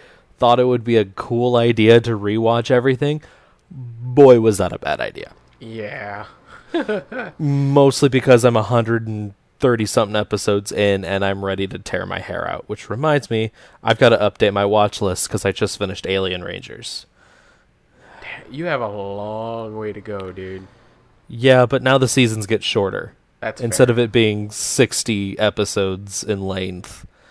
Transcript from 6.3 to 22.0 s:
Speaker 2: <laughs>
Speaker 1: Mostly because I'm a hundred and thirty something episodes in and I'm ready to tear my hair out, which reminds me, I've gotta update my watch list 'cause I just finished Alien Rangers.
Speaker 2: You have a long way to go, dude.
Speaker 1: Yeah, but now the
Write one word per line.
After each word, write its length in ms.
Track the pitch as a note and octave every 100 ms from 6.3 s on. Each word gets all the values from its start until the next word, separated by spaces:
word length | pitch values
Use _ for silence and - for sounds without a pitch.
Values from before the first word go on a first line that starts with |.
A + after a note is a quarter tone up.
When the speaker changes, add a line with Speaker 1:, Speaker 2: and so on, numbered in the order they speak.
| _ _ - -
Speaker 2:
<laughs> 640 | E4 A#3+ G#3 - B3+ G3 -
Speaker 1:
Mostly 720 | D3 C#3 C#3 C#3+ C#3 - C#3+
because 340 | B2+ C3+ B2
I'm 140 | B2 A#2
a 40 |
hundred 440 | G#2 A#2+ A2+ A#2 A2
and 260 | G#2+ G#2 - _ _
thirty 280 | C3 A#2 G#2
something 280 | B2 G#2 G#2+
episodes 560 | G#2 G#2 - G#2 G2+
in 320 | - G2+ G2
and 220 | F#2+ G2 G2
I'm 180 | G2
ready 220 | G2 F#2+ F#2+
to 120 | F#2+
tear 260 | - F#2 F#2
my 140 | F#2
hair 280 | - F2 -
out, 180 | - -
which 200 | G#2 -
reminds 420 | G#2+ D#3 D3 -
me, 200 | A2+ A2 - - _
I've 160 | A2 A2+
gotta 200 | A#2+ A2+
update 360 | G#2 - G#2+
my 120 | G2+ G2+
watch 360 | G#2 G#2 -
list 260 | G2 F2+ -
'cause 160 | G#2 G2
I 60 |
just 280 | - G#2 -
finished 260 | G2 F#2+ F#2
Alien 380 | F#2+ F#2+ F2+
Rangers. 640 | F2+ F#2 - - - - - _ _ _ _ _ _ _ _ _ _ - - - -
Speaker 2:
You 140 | C3 E3+
have 160 | C#3
a 60 | A2
long 880 | G#2 G2 G2+ G#2 A2 A2+ A2+ A2 A2
way 160 | G#2+
to 80 | G#2
go, 300 | G#2 G2+ F#2+
dude. 360 | F#2 F#2+ F#2+ F#2+ _ _ _ _ _ -
Speaker 1:
Yeah, 380 | A#2+ C3 B2+ B2
but 160 | C#3
now 160 | C3
the 100 | C3+